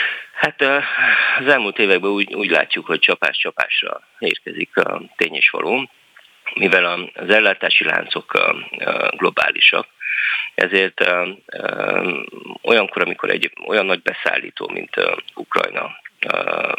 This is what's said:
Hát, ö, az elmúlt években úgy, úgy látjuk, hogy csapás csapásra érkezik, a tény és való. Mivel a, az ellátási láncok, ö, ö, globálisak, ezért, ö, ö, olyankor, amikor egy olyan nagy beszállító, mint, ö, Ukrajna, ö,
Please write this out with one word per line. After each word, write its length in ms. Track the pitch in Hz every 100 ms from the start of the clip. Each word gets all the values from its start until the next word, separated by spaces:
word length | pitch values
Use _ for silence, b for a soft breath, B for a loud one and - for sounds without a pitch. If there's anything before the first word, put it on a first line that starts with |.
| B B B
Hát, 280 | - 151 -
ö, 160 | 135 139 - B B B B B
az 80 | 139
elmúlt 300 | 135 101 -
években 320 | 101 92 98
úgy, 220 | 101 98
úgy 160 | 98 98
látjuk, 360 | 80 - - -
hogy 140 | 80
csapás 380 | - 87 73 -
csapásra 640 | - - - - - - _ -
érkezik, 580 | 110 - - 85 87 -
a 240 | - - - -
tény 180 | 80 -
és 140 | -
való. 400 | - 76 127 131 _ _ - - _ -
Mivel 320 | - 95 95 87
a, 240 | 87 90
az 160 | - 90
ellátási 540 | 107 104 95 - -
láncok, 500 | 78 85 - - -
ö, 240 | - - - - -
ö, 300 | - - - -
globálisak, 680 | 90 - - - - 87 - - B B B B B -
ezért, 440 | 90 95 92 -
ö, 280 | 92 90 87 98 -
ö, 760 | - 101 101 101 95 92 73 - - - -
olyankor, 400 | - 113 98 -
amikor 280 | 87 - -
egy 220 | - - - 50
olyan 180 | 104 95
nagy 160 | 90
beszállító, 680 | - - - - - - 50
mint, 280 | 50 50 -
ö, 140 | 50 50 - -
Ukrajna, 560 | - 50 50 - - - - - -
ö, 440 | - - 50 -